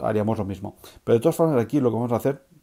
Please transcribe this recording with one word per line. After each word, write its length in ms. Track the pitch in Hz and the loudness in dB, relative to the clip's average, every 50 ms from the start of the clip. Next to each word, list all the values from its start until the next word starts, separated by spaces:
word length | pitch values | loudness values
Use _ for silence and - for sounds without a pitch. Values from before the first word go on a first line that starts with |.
| 123 | -4
haríamos 340 | 113 107 107 104 110 113 | -2 -2 0 0 0 -2
lo 80 | 110 98 | -2 -4
mismo. 300 | 98 98 92 101 98 - _ - - - - _ | -6 -8 -10 -10 -14 -14 _ -20 -20 -20 -10 _
Pero 140 | - 117 | 2 2
de 40 | 117 | 4
todas 140 | 113 170 160 | 4 2 2
formas 240 | - 165 160 151 123 | 2 2 2 2 0
aquí 200 | 113 113 - 147 | 0 0 0 0
lo 100 | 131 120 | 2 2
que 60 | 110 | 0
vamos 160 | 110 120 120 | 0 -2 -2
a 60 | 120 | -2
hacer, 260 | 107 - 160 143 143 _ _ _ _ | 0 0 -2 -4 -4 _ _ _ _